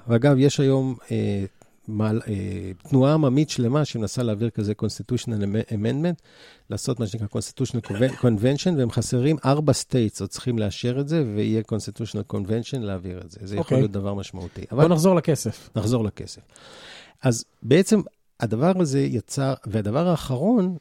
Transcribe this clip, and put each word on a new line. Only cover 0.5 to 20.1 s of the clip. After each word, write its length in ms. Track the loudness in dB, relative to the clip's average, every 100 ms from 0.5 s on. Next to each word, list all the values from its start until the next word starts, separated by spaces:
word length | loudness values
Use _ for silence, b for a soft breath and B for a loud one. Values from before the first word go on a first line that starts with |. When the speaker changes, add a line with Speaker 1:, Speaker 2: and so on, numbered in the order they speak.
| 4
Speaker 1:
היום, 360 | 2 2 0 -6 -6
אה, 340 | -2 0 -2 -4 _ _ _ -8
מעל-, 320 | -2 0 0 -2
אה, 440 | -6 -4 -8 -10 -12 0
תנועה 240 | 4 4
עממית 360 | 4 4 2 0
שלמה 360 | 0 0 0 -2
שמנסה 380 | -4 -4 -2
להעביר 260 | -2 -2 -2
כזה 240 | -2 -4 -2
constitutional 600 | -4 -6 -4 -4 -2 -4
am-, 320 | -2 -2 -2
amendment, 480 | -2 -2 0 -2 -2 b b b b b
לעשות 300 | -8 -4 -4
מה 80 | -4
שנקרא 200 | -6 -6
constitutional 600 | -6 -6 -4 -4 -4 -4
conven-, 340 | 0 0 2
convention, 560 | 2 4 2 2 2 2
והם 140 | 0
חסרים 460 | 0 0 2 2 2 2
ארבע 280 | 2 4
states 460 | 2 2 0 0 -2
עוד 100 | -8
צריכים 300 | -6 -4 -2
לאשר 400 | -2 -2 -2 -2
את 80 | 0
זה, 160 | 0 0 0
ויהיה 260 | 0 0
constitutional 720 | 0 -4 -4 -8 -6 -6 -4 -4
convention 420 | -2 -4 -4 -6
להעביר 420 | -4 -6 -8 -10 -14
את 60 |
זה. 80 | -14
זה 120 | -8 -4
יכול 40 |
Speaker 2:
אוקיי. 180 | 0 2
Speaker 1:
להיות 140 | 2
דבר 220 | 0 -4
משמעותי. 480 | -6 -8 -10 -12 -12 -4
Speaker 2:
בוא 100 | 2
Speaker 1:
אבל 60 | 4
Speaker 2:
נחזור 280 | 6 4 4
לכסף. 540 | 2 0 -2 -8 -8 -2
Speaker 1:
נחזור 280 | 0 0
לכסף. 380 | 0 -6 -14 -16 -20 B B B B B B B
אז 240 | 0 0 -4 _
בעצם 380 | 2 4 6 2 0 _ _ -6
הדבר 420 | -2 2 2 2
הזה 180 | 2 0
יצר, 540 | 0 -2 -4 -4 -2 -4 -4
והדבר 400 | -4 0 0
האחרון 720 | 2